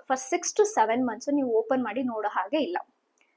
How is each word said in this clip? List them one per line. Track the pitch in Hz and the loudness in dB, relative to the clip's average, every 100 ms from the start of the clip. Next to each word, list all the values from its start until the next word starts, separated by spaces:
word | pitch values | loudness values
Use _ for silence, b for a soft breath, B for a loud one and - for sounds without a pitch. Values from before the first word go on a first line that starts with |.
| - | -4
for | 262 - | -2 0
six | 349 | -2
to | 349 - 415 - | 0 2 2 4
seven | 220 233 254 | 2 2 0
months | 214 - 285 | -4 -2 0
ನೀವು | 262 | 2
ಓಪನ್ | 226 226 262 | 2 2 0
ಮಾಡಿ | 233 214 | -2 -2
ನೋಡೋ | 254 226 208 | -4 -2 -4
ಹಾಗೆ | 220 185 311 | -4 -2 0
ಇಲ್ಲ. | 226 175 - _ _ _ _ | 0 -4 -8 _ _ _ _